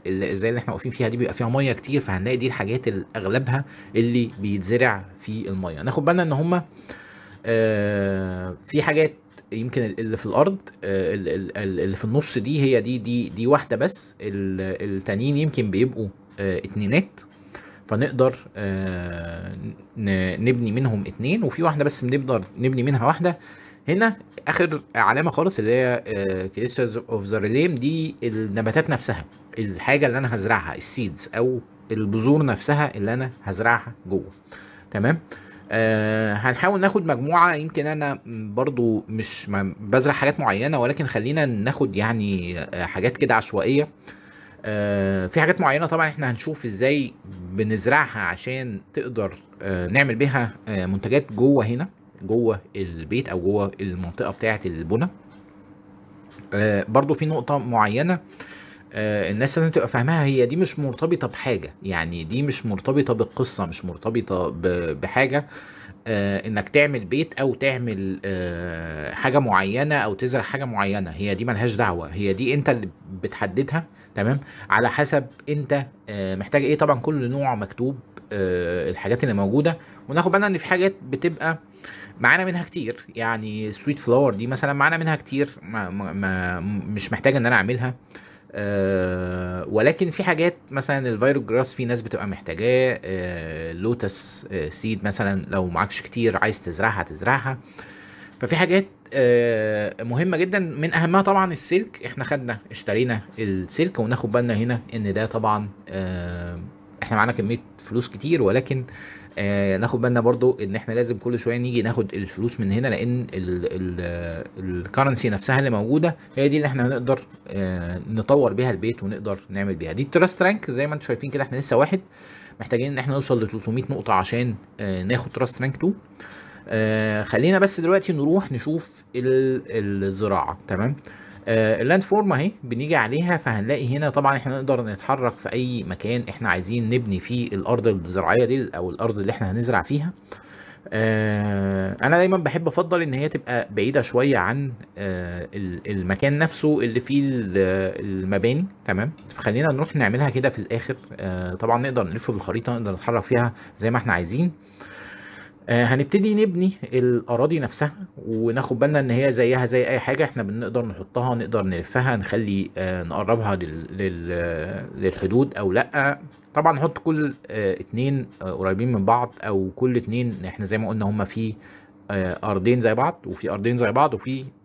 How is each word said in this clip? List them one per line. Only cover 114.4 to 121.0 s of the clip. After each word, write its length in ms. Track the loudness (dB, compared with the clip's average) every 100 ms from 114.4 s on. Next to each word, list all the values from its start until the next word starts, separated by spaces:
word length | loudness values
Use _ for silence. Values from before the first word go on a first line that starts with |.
| -10 -10
الكرنسي 720 | -6 -6 -2 0 2 2 0
نفسها 300 | 0 2 2
اللي 100 | 2
موجودة 460 | 2 2 2 2 0 -6 0
هي 140 | 2
دي 80 | 4
اللي 100 | 2
احنا 200 | 2 0
هنقدر، 320 | 0 0 -2 -2 -20 -10
آه، 540 | -4 -2 -2 -4 -6 -4
نطور 460 | -2 2 4 4
بيها 180 | 2 0
البيت 320 | 0 -2 -4
ونقدر 360 | -6 -6 -6 -6 -6
نعمل 260 | -4 -4 -4
بيها. 160 | -6
دي 120 | -4
التراست 400 | 0 4 4 4
رانك 280 | 2 2 -2
زي 160 | -2 -2
ما 60 |
انتوا 140 | -4